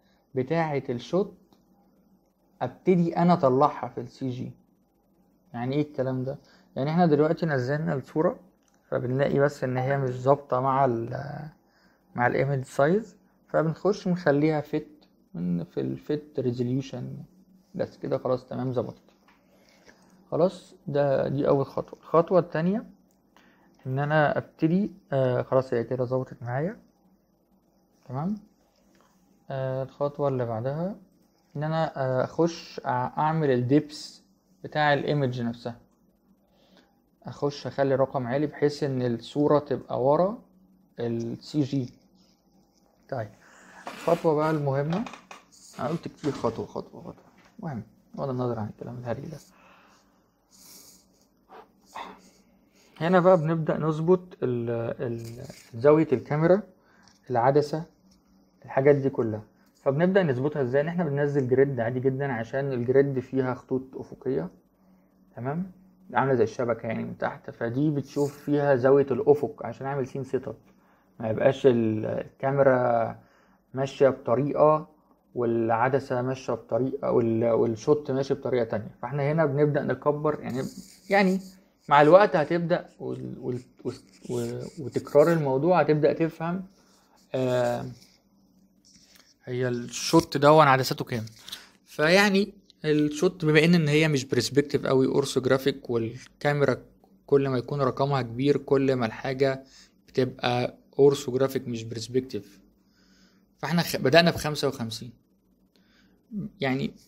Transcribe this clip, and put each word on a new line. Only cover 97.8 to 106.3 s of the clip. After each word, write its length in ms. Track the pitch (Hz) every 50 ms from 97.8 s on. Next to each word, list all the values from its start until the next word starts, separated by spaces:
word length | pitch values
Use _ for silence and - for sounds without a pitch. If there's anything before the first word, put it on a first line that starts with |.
رقمها 420 | 139 127 117 - 139 143 143 135 123
كبير 340 | 117 113 117 135 143 143
كل 380 | 135 135 - 143 135 135 135 131
ما 120 | 127 120
الحاجة 580 | 110 110 - - 135 135 131 139 135 135 135 - - - - - _ _ _ _ _
بتبقى 720 | - - 127 127 - - - 123 123 123 127 - - - _ _ _ -
اورثوجرافيك 720 | 135 143 143 143 - - 120 127 135 131 - 131 - 123
مش 160 | 120 113 113
برسبكتيف. 760 | 113 113 117 - - 123 131 131 - - 104 98 - - - _ _ _ _ _ _ _ _ _ _ _ _ _ _ _ _ _ _ _ _
فاحنا 240 | - 139 165 175 160
خ-، 140 | - -
بدأنا 340 | 117 107 127 135 165 175 175
بخمسة 380 | - - - 151 151 139 - 139
وخمسين، 440 | 123 - 120 113 110 - - 123 - _ _ _ _ _ _ _ _ _ _ _ _ _ _ _ _ _ _ _ _ _ _ -